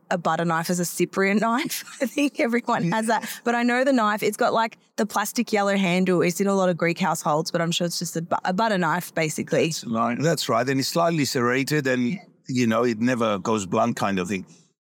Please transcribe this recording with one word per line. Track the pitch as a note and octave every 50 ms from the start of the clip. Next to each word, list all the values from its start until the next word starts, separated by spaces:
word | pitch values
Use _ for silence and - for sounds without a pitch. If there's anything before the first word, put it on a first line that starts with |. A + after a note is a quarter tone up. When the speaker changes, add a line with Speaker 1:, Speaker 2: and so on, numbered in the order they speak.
| _ -
Speaker 1:
a | F#3+
butter | F3+ D#3+ F3 D#3+ E3 E3+
knife | E3+ E3 D#3+ E3 -
as | F3+ F3
a | F3
Cypriot | - - - F3 - - F#3+ G3 F#3+ G3+ G#3+
knife. | G#3+ A3+ A#3 B3+ D4+ C4 - - - - -
<laughs> | -
I | C#4
think | A#3 - C#4+ C#4+ C#4+ - -
everyone | D#4 A#3+ A3+ A#3+ - - A#3 G3 G#3 E3
has | G3+ A3 A3+
that. | A3 A3+ G#3+ - - - - -
But | A#3+ A#3+
I | A#3+ A#3+
know | A#3+ A#3+ B3 C4
the | C#4+ C4+
knife, | B3 A3 G#3 G#3 G#3+ -
it's | G3+ G#3+
got, | - B3 G#3 -
like, | A3+ A3+ A3+ - - _ _ _
the | - A3+
plastic | G#3 - G#3 G#3 - - - A3+ - A3
yellow | G#3 G3+ G3+ G3
handle. | G3 G3 E3+ F3 F#3 F#3 F#3 F#3 E3+
It's | E3+ F3+ F3 -
in | G3
a | G3 G3
lot | G3 F#3 F#3
of | F3
Greek | D3+ F3 E3+ E3+ -
households, | F#3+ D#3+ E3 - - E3+ D3+ D#3 E3+ -
but | - E3+
I'm | E3+ E3
sure | E3+ - F3
it's | F3 - -
just | F3+ E3 -
a | E3
bu-, | E3 - - - -
a | F#3 F#3
butter | F#3 A3+ A3+ G#3
knife, | F#3 F3 D#3 D#3 F3 E3+ - -
basically. | E3 D#3+ D#3 - - - - E3+ C#3 B2+
Speaker 2:
That's | B2 D#3 - -
right. | A#2+ A2+ A2+ A#2 A#2 A#2+ A#2
That's | C3+ E3 D#3+ - - -
right. | A#2+ A2+ B2
And | C3 C#3 C3+
it's | C3 -
slightly | - E3+ E3+ E3+ E3+ D#3 C#3
serrated | A2+ - C3+ A#2+ A#2+ B2 C3+ C3+ B2 D3 D3+ C3+
and, | C3+ B2+ B2 B2 A#2+
Speaker 1:
Yeah. | F3+ G3+ - - _ _ _ -
Speaker 2:
you | C3+ B2 B2
know, | A2+ A2 A#2 B2
it | B2 A#2 G#2+
never | A#2 B2 C3 A2+ A#2 A2 G#2 G2
goes | F2 A#2+ A2 A2 F#2+
blunt | F2 A2+ A2+ A2+ A#2+ A2+
kind | - A#2+ G2+ G2 F#2+
of | F2+
thing. | F#2 G#2 F#2 F2+ - - - _ _ _ _